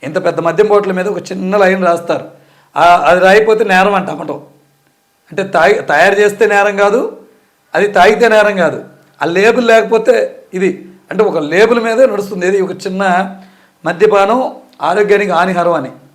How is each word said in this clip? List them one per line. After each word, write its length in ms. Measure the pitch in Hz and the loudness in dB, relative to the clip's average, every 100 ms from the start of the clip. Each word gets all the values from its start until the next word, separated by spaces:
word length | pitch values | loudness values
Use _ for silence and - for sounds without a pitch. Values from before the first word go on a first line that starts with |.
ఇంత 220 | 127 175 180 | -6 -4 -4
పెద్ద 140 | 156 | -2
మద్యం 280 | 165 160 208 | -4 0 2
బాటిల్ 260 | 208 190 | 2 0
మీద 140 | 185 185 | -4 -4
ఒక 100 | 180 | -6
చిన్న 400 | 180 185 185 202 | -10 -8 -4 0
లైన్ 280 | 190 190 180 | 0 2 0
రాస్తారు. 400 | 170 170 151 - - _ _ _ - | -2 -4 -6 -6 -20 _ _ _ 0
ఆ, 260 | 170 175 147 | 4 4 4
అది 140 | 180 | 2
రాయిపోతే 440 | 185 202 220 220 | 4 4 4 0
నేరం 320 | 214 185 190 196 | 2 2 2 0
అంట 140 | - | -4
అమ్మటం. 320 | 151 156 139 - _ _ _ _ _ _ _ _ | -10 -10 -12 -14 _ _ _ _ _ _ _ _
అంటే 120 | 160 | -8
తాగి, 300 | 190 170 170 | -4 2 2
తయారు 420 | 214 - 151 180 202 | 2 0 2 2 2
చేస్తే 320 | 208 202 214 | 0 2 0
నేరం 300 | 202 202 196 | 2 0 0
కాదు, 400 | 202 220 440 - - _ _ _ _ 156 | 0 0 -4 -10 -20 _ _ _ _ -2
అది 120 | 202 | 0
తాగితే 420 | 196 180 139 233 | 4 4 4 2
నేరం 280 | 220 208 196 | 2 2 0
కాదు, 260 | 160 139 - - _ _ | -2 -2 -8 -20 _ _
ఆ 40 | 147 | -4
లేబుల్ 420 | 175 208 233 233 | 0 2 2 2
లేకపోతే 760 | 226 196 226 220 - - - - | 2 2 -2 2 0 0 -6 -12
ఇది. 360 | 185 185 - - - _ | -4 -4 -4 -14 -20 _
అంటే 120 | - | -2
ఒక 140 | 208 165 | -2 0
లేబుల్ 420 | 147 170 220 233 | -2 2 2 2
మీదే 260 | 226 226 262 | -2 2 0
నడుస్తుంది. 420 | 202 196 196 180 | 0 -6 -4 -2
ఏది, 140 | 196 | -2
ఒక 100 | 180 | -2
చిన్న 640 | 180 196 185 196 180 196 - - _ _ _ 160 | -6 -8 -4 -2 0 -2 -10 -20 _ _ _ -8
మద్యపానం 680 | 170 214 202 196 240 262 - - _ | 0 2 2 2 0 -4 -10 -20 _
ఆరోగ్యానికి 500 | 147 185 208 202 202 | -4 -2 2 0 0
హానికరం 420 | 170 180 175 175 | -2 0 0 0
అని. 180 | 165 131 - _ | -2 -4 -14 _